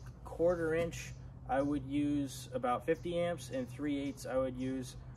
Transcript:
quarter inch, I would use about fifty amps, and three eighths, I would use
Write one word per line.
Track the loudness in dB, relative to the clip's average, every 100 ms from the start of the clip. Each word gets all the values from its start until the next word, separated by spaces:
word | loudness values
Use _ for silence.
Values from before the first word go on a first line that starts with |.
| -8 -14 -8
quarter | 4 4 6 4
inch, | 2 2 -2 -8 -10 -12 -10 0
I | 2
would | 4 2 0
use | 2 2 2 0 -4 -6
about | -2 2 2
fifty | 2 0 2 0
amps, | 2 0 -4
and | -4 -4
three | -2 0 0
eighths, | -2 -4 0
I | 2
would | 2 0
use | -2 -2 -4 -10 -12